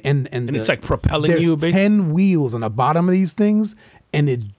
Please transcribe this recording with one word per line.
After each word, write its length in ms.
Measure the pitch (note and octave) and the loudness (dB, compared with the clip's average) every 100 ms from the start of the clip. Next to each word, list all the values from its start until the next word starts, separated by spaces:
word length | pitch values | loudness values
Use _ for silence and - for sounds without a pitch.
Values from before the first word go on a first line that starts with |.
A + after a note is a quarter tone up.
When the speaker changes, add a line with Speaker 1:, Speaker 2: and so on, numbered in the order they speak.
| C#3 | 0
Speaker 1:
and, 240 | C#3+ B2+ | -2 -2
and 160 | B2 A#2+ | -6 -4
Speaker 2:
And 80 | C#3 | -2
it's, 120 | A2+ | -2
Speaker 1:
the 40 | |
Speaker 2:
like, 100 | C#3 | -2
propelling 480 | - C#3+ - D#3 D#3+ | -4 -2 0 0 0
Speaker 1:
there's 120 | E3 | 2
Speaker 2:
you, 140 | E3+ D#3 | 2 0
basically. 160 | E3 | 0
Speaker 1:
ten 400 | F#3+ G3+ G#3 E3+ | 2 2 2 0
wheels 400 | D#3+ G3 E3+ C3 | 2 2 2 0
on 80 | A2+ | -2
the 80 | A2+ | -4
bottom 400 | G#2+ C3 E3 F3+ | 0 0 2 2
of 20 | |
these 220 | F#3 F#3 | 2 0
things, 420 | - G#3 G#3+ G#3+ - - - _ | 0 0 2 -2 -8 -20 -20 _
and 160 | D3+ D3 | -2 0
it, 120 | B2 G#2 | -2 -6